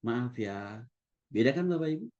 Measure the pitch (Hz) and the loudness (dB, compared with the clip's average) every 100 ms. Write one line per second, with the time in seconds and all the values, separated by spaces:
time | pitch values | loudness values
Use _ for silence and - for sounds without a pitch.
0 | 113 120 123 123 104 98 101 107 120 _ | 0 0 -2 -2 -4 -4 -8 -12 -16 _
1 | _ _ _ 104 120 151 180 165 160 156 | _ _ _ 4 4 4 2 2 0 -2
2 | 233 | -6